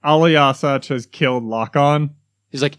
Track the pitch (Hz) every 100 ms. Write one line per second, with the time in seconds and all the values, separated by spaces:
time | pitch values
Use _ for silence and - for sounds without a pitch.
0 | 147 156 165 156 139 135 147 135 - 131
1 | 120 - 135 127 113 113 113 151 143 151
2 | 147 - _ _ _ 139 143